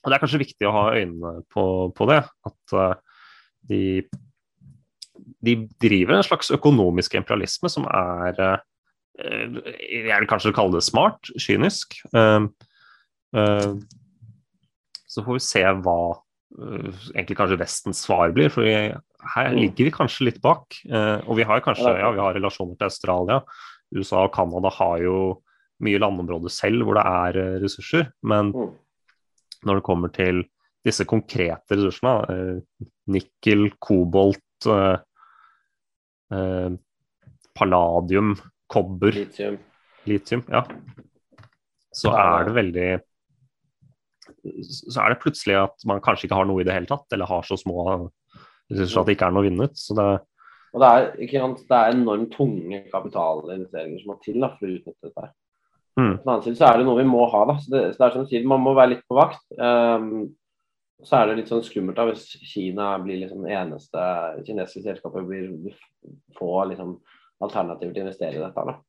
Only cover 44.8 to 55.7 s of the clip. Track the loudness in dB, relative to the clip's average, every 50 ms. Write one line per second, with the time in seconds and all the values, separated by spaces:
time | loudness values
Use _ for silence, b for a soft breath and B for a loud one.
44.8 | -14 -8 -2 0 2 2 2 2 -2 -4 -4 -2 0 2 4 4 2 0 -2 _
45.8 | -4 -4 -4 0 0 -2 -2 0 -2 -2 0 0 2 2 0 0 0 0 -2 -2
46.8 | -2 -4 -6 -6 _ _ -6 -4 -4 -2 -4 -6 -4 -4 -8 -6 -6 -6 -4 -2
47.8 | -2 -2 -2 -2 -4 -10 _ _ _ b b b b b b b b _ -4 -2
48.8 | -2 0 2 2 2 2 2 2 2 2 4 2 2 2 0 0 -2 -2 -4 -10
49.8 | -10 -4 -2 0 2 2 0 0 -4 _ _ b b b b b b b b 6
50.8 | 8 8 8 8 4 2 -4 -10 -10 -4 -2 -2 -2 -2 -4 -8 -2 _ 4 4
51.8 | 4 4 4 2 2 0 0 -2 -2 -6 -2 -2 -2 0 0 -4 -8 -8 -10 -12
52.8 | -12 -8 -8 -8 -8 -6 -4 -2 -2 -2 -2 -4 -6 -10 -10 -10 -12 -10 -10 -10
53.8 | -10 -10 -12 -14 -14 -16 -16 -14 _ -6 -4 -2 -2 -2 -4 _ -8 -8 -8 -10
54.8 | _ -18 -20 _ -20 -18 _ -16 -18 -18 _ _ _ _ _ _ _ _